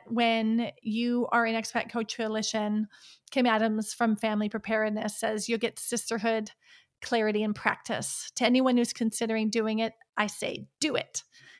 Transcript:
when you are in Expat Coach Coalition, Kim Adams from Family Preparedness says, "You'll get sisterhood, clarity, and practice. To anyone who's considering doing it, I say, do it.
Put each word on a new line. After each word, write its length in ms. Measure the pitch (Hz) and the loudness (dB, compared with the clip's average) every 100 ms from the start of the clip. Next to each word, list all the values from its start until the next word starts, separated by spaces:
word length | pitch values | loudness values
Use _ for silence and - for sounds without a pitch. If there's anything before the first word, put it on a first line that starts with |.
| - | -2
when 640 | 233 233 226 220 226 240 - | 2 2 4 2 2 0 -4
you 460 | 220 220 240 240 240 | -4 0 2 0 2
are 120 | 240 226 | 2 2
in 80 | |
Expat 380 | 226 220 233 - | 0 -2 -4 -4
Coach 240 | 240 226 - | -4 -6 -4
Coalition, 720 | 220 214 214 220 214 214 214 - - - - | -2 -2 -2 -2 0 0 -2 -8 -20 -20 -4
Kim 160 | 277 247 | 2 4
Adams 480 | 220 220 214 214 | 4 2 0 -2
from 220 | - 233 214 | 0 2 2
Family 320 | 220 208 208 | 0 0 0
Preparedness 720 | 220 - 220 214 214 214 - | -2 -2 0 0 0 -4 -2
says, 300 | 226 214 202 | -2 -2 -2
"You'll 100 | 226 | -2
get 180 | 226 - | -2 -4
sisterhood, 760 | - 240 - 226 226 220 214 - _ - _ - | -4 -4 -2 -2 0 0 -2 -12 _ -20 _ -14
clarity, 420 | - 233 214 208 | -2 2 2 2
and 100 | 214 | 0
practice. 800 | 208 214 - - - 214 - - - | 0 -2 -2 -4 -4 -4 -6 -8 0
To 100 | 240 | 4
anyone 320 | 254 262 247 | 6 6 4
who's 160 | 240 | 2
considering 560 | - 226 - 226 220 220 | 0 -2 0 -2 0 0
doing 300 | 226 220 220 | 0 0 0
it, 140 | 226 - _ - | -2 -6 _ -4
I 120 | 208 | -4
say, 400 | - - - - - | -2 -6 -6 -10 -4
do 160 | 311 - | -2 -2
it. 280 | - - - - - | -4 -10 -14 -20 -20